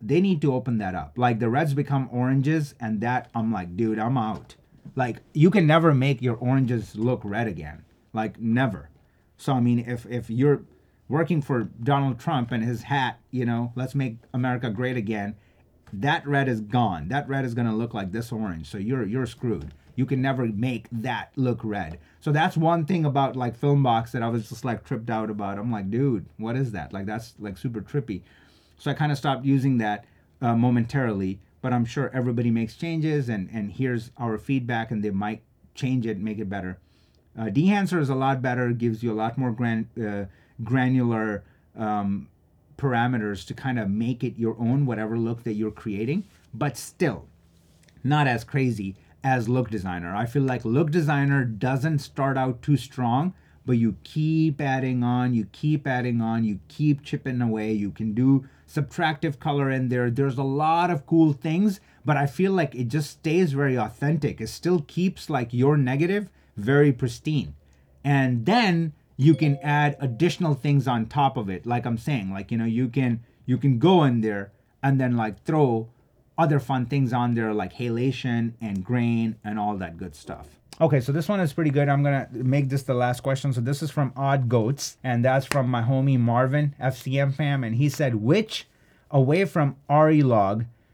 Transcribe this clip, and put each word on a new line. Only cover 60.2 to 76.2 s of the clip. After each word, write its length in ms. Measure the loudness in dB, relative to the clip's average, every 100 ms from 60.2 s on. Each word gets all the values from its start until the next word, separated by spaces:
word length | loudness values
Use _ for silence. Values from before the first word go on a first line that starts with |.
| 0 0
a 60 |
lot 480 | -2 0 2 2 2
of 160 | -2 2
cool 260 | 4 6
things, 460 | 4 0 2 2 0 -10 _
but 140 | 0 2
I 100 | 0
feel 240 | 2 2
like 240 | 2 0 -2
it 140 | -4
just 200 | -2 -4
stays 440 | -6 0 2 2
very 220 | 2 2 0
authentic. 640 | -2 -2 0 2 0 -4
It 100 | -8
still 320 | -4 0 0
keeps, 480 | 0 -2 -2 -2 -4
like, 240 | -4 -2
your 240 | 2 4 4
negative 520 | 2 2 0 0 -4 -12 _ -6
very 360 | 2 6 6
pristine. 640 | 4 -2 -4 -2 -2 -4 -10 _ _ _ _
And 420 | 0 2 2 2 2
then 480 | 4 4 2 -2 -6 _ 4
you 160 | 6
can 240 | 6 4 0
add 340 | 0 2 2 0
additional 540 | -4 0 0 2 0
things 340 | 0 2 2 2
on 200 | 0 0
top 300 | 2 2 2
of 120 | -4
it, 160 | -6 -4
like 200 | -2 -2
I'm 100 | -4
saying, 340 | -2 -2 -2
like, 200 | -6 -4
you 60 | -2
know, 80 | 0
you 240 | 0 0
can, 320 | 0 0 -2 -6 _ -2
you 120 | 2
can 220 | 2 4
go 240 | 6 6
in 180 | 6 4
there 300 | 0 -2 -6 _ _ _
and 180 | 0 2
then, 160 | 2 0
like, 260 | -2 -4
throw 460 | -2 4 4 2 -4 _ _ _